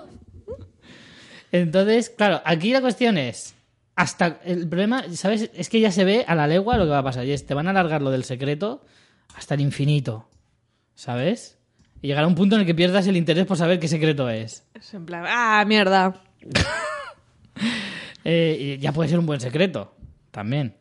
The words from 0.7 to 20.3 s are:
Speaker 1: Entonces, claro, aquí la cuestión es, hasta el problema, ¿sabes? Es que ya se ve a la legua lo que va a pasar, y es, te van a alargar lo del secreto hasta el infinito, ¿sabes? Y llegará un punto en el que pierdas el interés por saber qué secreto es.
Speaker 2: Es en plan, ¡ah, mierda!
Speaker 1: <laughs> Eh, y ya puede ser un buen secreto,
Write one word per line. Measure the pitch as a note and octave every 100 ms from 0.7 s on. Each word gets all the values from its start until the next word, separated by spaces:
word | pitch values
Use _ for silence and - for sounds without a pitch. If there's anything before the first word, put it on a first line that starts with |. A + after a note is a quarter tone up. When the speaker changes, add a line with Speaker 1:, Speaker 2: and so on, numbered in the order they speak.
| _ - - - - - - -
Speaker 1:
Entonces, | F3 F3 F3+ G3+ A3+ A3+
claro, | - G#3 D3+
aquí | D#3 E3 G3+
la | C4
cuestión | B3+ G3 A#3 F#3+
es, | B2 - - - _ _ _ -
hasta | F3 - F3 -
el | F3 F3 E3
problema, | E3+ G#3 B3+ E3+
¿sabes? | E3 F#3+ G#3+ A3+
Es | - -
que | A3+
ya | A3
se | F3+
ve | F#3+ A3 B3
a | E3
la | D3
legua | F3 G3+ A#3+
lo |
que | E3
va | C#3+
a |
pasar, | C3 B2+ B2+
y |
es, | C#3+
te | -
van | C#3 E3+
a |
alargar | G3 E3+ D#3
lo | C#3
del | C3
secreto | B2 B2+ C#3 D3 G3+ C#4 _ _ _ _ _
hasta | - -
el | C#3+
infinito, | C#3+ - C#3+ D3 B2+ A2 - _ _ _ _ _ _
¿sabes? | - - B2 D3+ A#3 - _ _ _ _ -
Y | C#3
llegará | C#3+ D#3+
un | E3+
punto | G3
en | A3
el | F3
que | E3
pierdas | F3+ F3+ F#3
el | F3+
interés | D#3+ D#3 F#3+
por | E3+
saber | E3+ F3+
qué | D#3
secreto | D#3 D#3 C#3+ B2+
es. | A2 A2+ - _
Speaker 2:
Es | - -
en | G3+ E3+
plan, | E3+ F3+
¡ah, | A#3 A#3 G#3+ G#3
mierda! | G#3+ F#3+ F#3+ F#3 F#3 _ _
Speaker 1:
<laughs> | - - C#5+ D#5+ D#5 D5+ C#5+ D5 _ _ _ - A3+ A#3 G#3 - - -
Eh, | D#3+ E3 E3 D#3 C#3 C3+
y |
ya | C#3+
puede | D3 D#3
ser | F3
un | E3
buen | C#3+
secreto, | B2 D3 F#3+ A#2+ G2 _ - - _